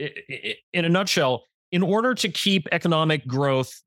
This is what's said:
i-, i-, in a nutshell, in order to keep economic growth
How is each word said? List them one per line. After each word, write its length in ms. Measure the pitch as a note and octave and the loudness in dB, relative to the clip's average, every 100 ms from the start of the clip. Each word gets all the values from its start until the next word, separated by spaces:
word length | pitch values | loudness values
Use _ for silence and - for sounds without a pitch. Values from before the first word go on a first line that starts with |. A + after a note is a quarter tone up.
i-, 120 | D3 - - | -12 -12 -14
i-, 240 | C3+ G#3+ A3 _ | -12 -10 -12 _
in 120 | F3 | -2
a 40 | E3+ | 2
nutshell, 540 | F3+ F#3+ - C#3 B2 _ _ - | 2 2 2 2 0 _ _ -6
in 100 | F3+ | -2
order 320 | F#3 G#3 B3 | 2 2 0
to 140 | A#3+ G#3 | 0 -2
keep 400 | - G3+ F#3+ - | -2 0 0 0
economic 560 | E3+ F3 D#3+ D#3+ D#3 B2+ | -2 2 2 2 0 -2
growth 460 | C3 C#3+ C3 B2+ - | -2 0 0 -2 -8